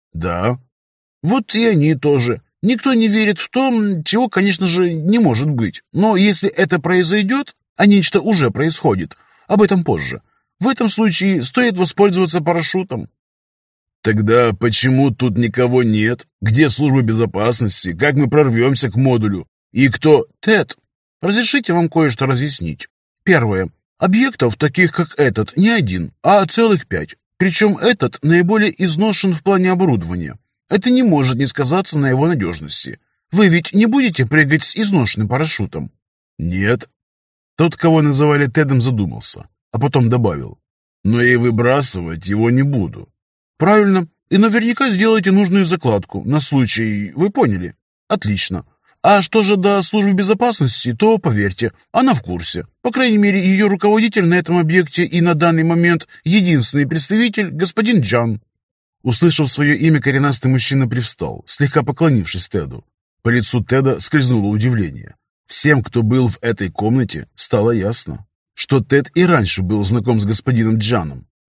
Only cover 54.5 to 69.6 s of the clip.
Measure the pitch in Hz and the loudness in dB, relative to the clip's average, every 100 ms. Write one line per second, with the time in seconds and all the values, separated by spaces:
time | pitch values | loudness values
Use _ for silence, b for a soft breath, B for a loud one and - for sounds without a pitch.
54.5 | 175 160 180 165 - 175 175 170 160 170 | 0 2 2 0 -2 -2 0 0 2 2
55.5 | 165 165 170 170 170 - B 156 202 180 | 2 2 2 2 0 -4 B 0 2 2
56.5 | 151 113 143 139 160 - 214 240 208 202 | 2 0 -2 -2 -2 -2 0 0 -2 -4
57.5 | 143 190 - 220 220 104 120 117 107 _ | -2 -4 0 0 0 2 0 0 -4 _
58.5 | _ _ _ _ _ 127 117 175 160 139 | _ _ _ _ _ -4 0 2 2 -2
59.5 | - 147 147 156 151 139 131 143 127 131 | 0 0 0 2 2 0 0 0 0 0
60.5 | 131 - 135 127 123 113 - 71 55 - | 0 0 0 0 -2 -6 -6 -10 -10 -8
61.5 | - 143 151 127 139 165 123 85 92 - | -4 -2 0 -2 0 2 2 -2 -4 -4
62.5 | 98 71 64 - _ _ _ 117 120 104 | -6 -8 -12 -18 _ _ _ -2 0 0
63.5 | 123 - 131 - - - 151 127 120 101 | -2 0 0 0 0 0 0 2 0 0
64.5 | 104 120 117 87 65 - - _ _ - | 0 0 0 -2 -8 -18 -20 _ _ -4
65.5 | - 147 143 104 120 107 127 123 - 120 | 0 2 2 0 0 2 2 0 -2 -4
66.5 | 117 95 - 107 127 113 78 - - - | -4 -6 -4 -2 0 -2 -6 -14 -10 -4
67.5 | 113 110 117 98 113 - - - _ _ | 0 0 0 -2 -4 -8 -12 -18 _ _
68.5 | - - 135 - 139 143 165 180 165 98 | -10 -2 0 2 0 0 0 2 2 0
69.5 | - | -2